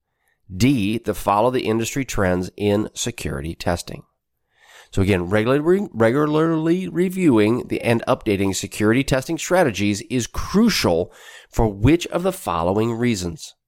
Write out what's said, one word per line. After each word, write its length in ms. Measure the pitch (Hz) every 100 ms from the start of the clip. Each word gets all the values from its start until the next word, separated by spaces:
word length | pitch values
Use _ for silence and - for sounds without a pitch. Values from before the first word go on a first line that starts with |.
| _ _ _ _ -
D, 480 | 92 120 139 98 113
to 120 | -
follow 380 | 98 - 101 120
the 160 | 127 -
industry 400 | 110 113 - 123
trends 440 | - 95 90 90 -
in 320 | 101 101 107
security 600 | - - - - 69 76
testing. 500 | - - 87 - - - _ _ _ _ _ _ - -
So 100 | -
again, 260 | 95 95 87
regularly, 560 | 107 110 143 156 190 202
regularly 960 | 110 113 131 151 151 165 160 160 180 180
reviewing 800 | 160 185 185 175 110 104 120 -
the, 120 | -
and 220 | 110 117 -
updating 480 | 131 - 98 98 95
security 480 | 95 - 107 120
testing 340 | 135 135 - 165
strategies 640 | - 180 160 92 104 98 -
is 160 | 127 113
crucial 840 | - - 190 233 175 110 85 90 - - - -
for 200 | - 113
which 400 | 98 117 170 -
of 160 | 170
the 80 | 185
following 600 | 185 - 85 85 98 117
reasons? 600 | 113 123 107 87 80 - -